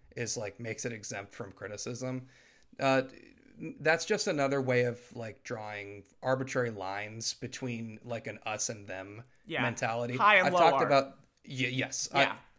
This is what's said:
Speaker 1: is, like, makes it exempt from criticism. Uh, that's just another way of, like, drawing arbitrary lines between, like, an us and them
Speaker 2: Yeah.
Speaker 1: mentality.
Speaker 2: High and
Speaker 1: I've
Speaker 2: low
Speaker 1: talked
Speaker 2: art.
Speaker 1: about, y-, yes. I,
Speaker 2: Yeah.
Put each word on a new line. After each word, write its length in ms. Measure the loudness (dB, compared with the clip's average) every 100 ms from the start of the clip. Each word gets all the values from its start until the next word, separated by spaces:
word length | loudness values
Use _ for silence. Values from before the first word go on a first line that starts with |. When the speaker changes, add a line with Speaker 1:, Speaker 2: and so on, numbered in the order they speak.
| -14 -6
Speaker 1:
is, 220 | -4 -4
like, 220 | -6 -6
makes 260 | -8 -6 -6
it 80 |
exempt 400 | -8 -8 -10 -10
from 180 | -12 -12
criticism. 760 | -10 -10 -8 -8 -6 -6 -6 -8 -20 -20 _ _ 0
Uh, 220 | 2 4 2 -8 -20 -20 -20 -14 -12 -2
that's 260 | 0 0 0
just 220 | 0 0
another 340 | 0 2 2
way 220 | 2 2
of, 160 | 2 -2 -10 -12
like, 280 | -10 -12
drawing 600 | -10 -8 -8 -8 -10 -12 -16 _
arbitrary 480 | 0 0 0 0 0
lines 640 | -2 -4 -4 -6 -6 -6
between, 640 | -6 -10 -6 -6 -6 -8 -10
like, 240 | -8 -8 -8
an 100 | -8 -6
us 240 | -4 -4
and 180 | -6 -8
them 360 | -10 -10 -14 -18 _ -6
Speaker 2:
Yeah. 160 | -2
Speaker 1:
mentality. 520 | -2 0 -2 -2 -2 4
Speaker 2:
High 200 | 6 8
and 120 | 6
Speaker 1:
I've 60 |
Speaker 2:
low 60 | 8
Speaker 1:
talked 140 | 8 8
Speaker 2:
art. 100 | 6
Speaker 1:
about, 180 | 6 4 -6 _ _ -10
y-, 240 | -4 -2
yes. 380 | -2 -4 -4 0
I, 80 | 2
Speaker 2:
Yeah. 140 | 2 0 -14